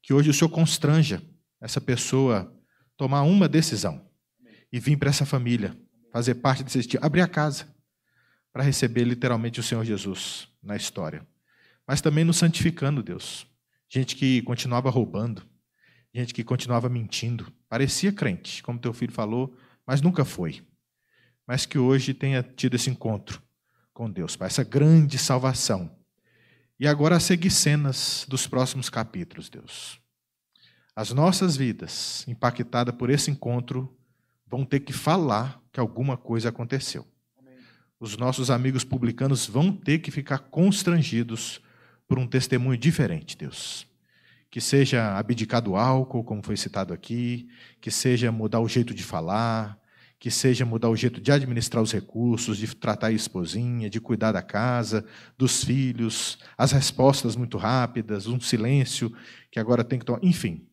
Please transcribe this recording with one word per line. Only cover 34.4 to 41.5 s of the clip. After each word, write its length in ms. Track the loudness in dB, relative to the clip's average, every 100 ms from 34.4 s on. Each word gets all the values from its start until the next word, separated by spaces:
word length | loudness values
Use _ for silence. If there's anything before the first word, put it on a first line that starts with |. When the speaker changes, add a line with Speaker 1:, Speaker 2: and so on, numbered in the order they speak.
| _
Speaker 1:
vão 200 | -6 0
ter 160 | -2
que 120 | -2
falar 680 | -4 0 2 2 0 -2 -8 _
que 80 | -4
alguma 380 | -4 -2 -4 -4
coisa 320 | -4 -2 -2
aconteceu. 580 | -6 -6 -4 -6 -10 -14 _ _ _
Speaker 2:
Amém. 160 | _ _ -20 _ _ _
Speaker 1:
Os 180 | -12 -4
nossos 340 | -2 0 0
amigos 320 | 2 2 0
publicanos 640 | -2 -2 -2 0 0 0 0
vão 260 | 2 2
ter 260 | 0 0 0
que 120 | 0
ficar 280 | -8 -4 -6
constrangidos 1200 | -4 2 4 4 2 2 2 0 -2 -6 -10